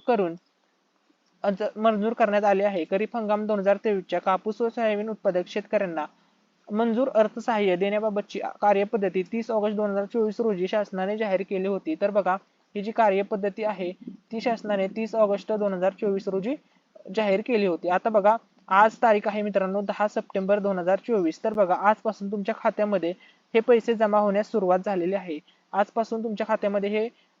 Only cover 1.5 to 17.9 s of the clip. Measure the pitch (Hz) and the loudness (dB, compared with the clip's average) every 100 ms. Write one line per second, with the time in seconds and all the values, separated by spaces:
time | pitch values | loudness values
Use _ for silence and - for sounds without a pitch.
1.5 | 196 214 208 220 214 214 233 214 208 202 | -2 -4 0 0 2 -2 0 2 2 2
2.5 | 196 202 196 156 190 220 233 208 208 214 | 2 2 -2 -2 -2 -2 -4 -2 -2 0
3.5 | 208 190 202 226 196 180 175 190 185 214 | 0 2 0 0 -2 -2 -4 0 -2 -2
4.5 | 208 233 240 220 208 220 214 202 180 - | -4 -4 -2 -2 -2 -4 -4 -2 -2 -4
5.5 | 214 208 208 190 160 151 _ _ _ _ | -8 -4 -2 -2 -4 -8 _ _ _ _
6.5 | _ - 214 233 226 269 220 214 233 220 | _ -8 -2 0 0 0 2 0 -2 -4
7.5 | 214 202 180 202 208 214 202 208 - - | 0 2 2 0 0 -2 -4 -6 -8 -8
8.5 | - 208 196 202 226 190 185 180 226 226 | 0 2 2 2 0 -2 -2 -4 -6 -4
9.5 | 220 208 208 208 196 202 233 214 202 226 | -2 -2 -2 -2 -2 -2 -2 -2 0 -2
10.5 | 185 185 214 202 185 190 220 220 185 196 | 0 0 -2 -2 -4 -4 -2 0 0 -2
11.5 | 196 190 190 - 311 202 202 180 190 - | -4 -2 -4 -4 -2 0 0 0 -2 -6
12.5 | _ _ 208 202 226 220 196 202 208 202 | _ _ -8 -6 2 2 2 0 -4 -4
13.5 | 196 214 202 180 185 - 190 _ 226 254 | -4 -6 -4 -8 -8 -16 -18 _ -6 -4
14.5 | 220 214 202 190 220 220 226 208 202 - | -4 -2 -2 -2 -4 -4 2 2 2 -2
15.5 | 214 202 185 185 190 214 196 196 190 202 | -2 -2 0 -2 -2 -2 -2 -2 -4 -4
16.5 | 294 _ _ _ - - 202 208 196 220 | -6 _ _ _ -20 -8 -2 0 0 0
17.5 | 226 196 160 175 | 0 2 0 0